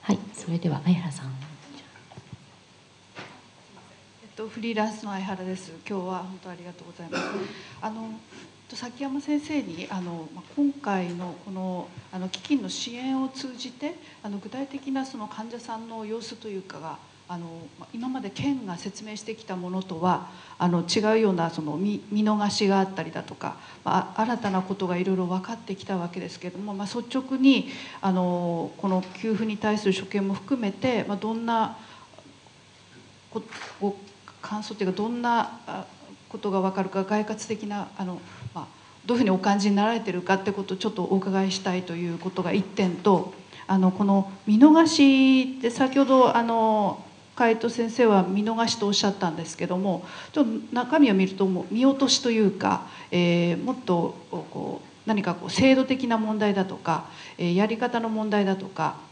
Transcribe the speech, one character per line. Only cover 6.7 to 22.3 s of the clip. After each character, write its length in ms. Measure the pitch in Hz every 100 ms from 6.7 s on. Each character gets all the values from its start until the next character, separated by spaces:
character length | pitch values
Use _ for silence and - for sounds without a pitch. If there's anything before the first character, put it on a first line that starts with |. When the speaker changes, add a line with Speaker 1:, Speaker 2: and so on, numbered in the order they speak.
Speaker 2:
と 100 | 175
う 40 | 175
ご 60 |
ざ 100 | -
い 60 | 170
ま 80 | 175
す。 60 | - 202 202 - - -
あ 80 | 220
の、 280 | 220 226 220 - - - - -
と、 40 |
崎 280 | 247 240 240
山 180 | 277 277
先 180 | 285 294
生 220 | 302 302
に、 260 | 202 165 -
あ 100 | 190
の、 260 | 175 170 160
ま 60 | 180
あ、 40 | - -
今 160 | 285
回 400 | 277 214 196 175
の 220 | 175 180 170
こ 60 | -
の、 380 | 190 185 180 175 - -
あ 80 | 185
の、 120 | 185
基 80 | -
金 240 | - 285
の 80 | 185
支 240 | - -
援 280 | 240 262 262
を 60 | 262
通 260 | - 262
じ 160 | 240 254
て、 260 | - 294 349 - -
あ 80 | 214
の、 80 | 202
具 100 | 202
体 180 | 254 269
的 240 | 277 277
な 140 | 269
そ 140 | 262 240
の 100 | 208
患 220 | - 226
者 100 | 233
さ 160 | 233 220
ん 140 | 226
の 160 | 226 214
様 160 | 226
子 140 | 226 240
と 120 | 220
い 100 | 190
う 40 |
か 180 | 190 156
が、 160 | 160 147 - - -
あ 60 | 175
の、 100 | 170 165 165 -
ま、 80 | 160
今 160 | 233 254
ま 140 | 254
で 80 | 196
県 340 | - 277 269
が 140 | 208 175
説 260 | 202 -
明 120 | 214 214
し 40 |
て 140 | -
き 100 | 220
た 100 | -
も 160 | 185 180
の 120 | 185
と 180 | 190 165
は、 300 | 180 170 - - - -
あ 80 | 175
の、 160 | 170
違 180 | 170 226 214
う 80 | 220
よ 100 | 220
う 20 |
な、 160 | 180 165
そ 100 | 165
の、 160 | 151 151
み-、 260 | 202 202 -
見 140 | 208
逃 240 | 214